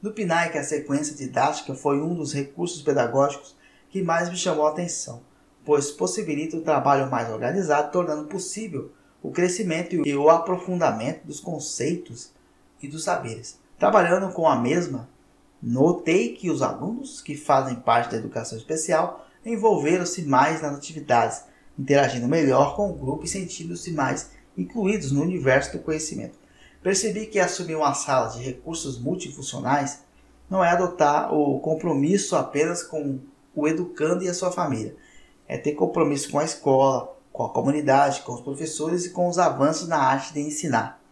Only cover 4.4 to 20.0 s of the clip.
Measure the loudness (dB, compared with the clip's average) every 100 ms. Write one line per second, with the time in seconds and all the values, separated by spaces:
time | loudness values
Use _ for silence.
4.4 | -2 2 2 0 -6 -6 -10 -14 -18 _
5.4 | _ _ 2 2 2 -2 -4 -2 -4 -4
6.4 | -4 -4 0 2 4 4 2 -2 -2 -4
7.4 | -2 -2 2 2 2 0 0 -2 -6 -8
8.4 | -8 -8 -8 -8 -10 -16 _ _ -8 0
9.4 | 0 0 -2 -2 -2 0 0 4 6 6
10.4 | 4 -4 -2 0 2 0 -4 -6 -10 -12
11.4 | -8 -8 -8 -4 -2 -2 -6 -16 -18 _
12.4 | _ _ _ _ -14 -8 -2 -2 -4 -10
13.4 | -14 -20 _ 0 4 6 4 2 0 0
14.4 | 2 2 2 0 0 -6 -10 _ _ _
15.4 | _ _ -4 4 4 4 2 2 2 -2
16.4 | -4 0 -2 -2 -6 -6 -10 -16 -12 -12
17.4 | 2 4 4 -4 2 4 2 -4 -6 -8
18.4 | -8 -10 -6 -6 0 2 0 -4 -18 _
19.4 | -6 2 4 4 2 2